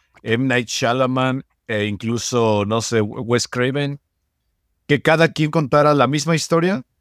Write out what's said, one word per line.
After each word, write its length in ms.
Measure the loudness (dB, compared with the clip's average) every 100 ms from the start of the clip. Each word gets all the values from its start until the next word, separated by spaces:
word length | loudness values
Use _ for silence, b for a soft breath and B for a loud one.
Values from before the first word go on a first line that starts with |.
| b b
M. 240 | -4 -2 0
Night 220 | 0 -2
Shyamalan, 760 | -2 -2 0 0 0 -2 -4 -8 _ -6
e 160 | -4
incluso, 800 | -2 -4 -4 -4 -2 0 2 2 0
no 140 | -2
sé, 220 | -2 -2
Wes 460 | -2 -4 -2 -2 -2
Craven, 520 | -4 -2 -2 -6 -8 _ _ _ _ _ _ _ _ -2
que 160 | 0
cada 260 | 4 4 2
quien 220 | 2 -2
contara 420 | 0 2 4 4
la 120 | 4 2
misma 280 | 0 0
historia, 500 | -2 0 0 2 -2 -6 _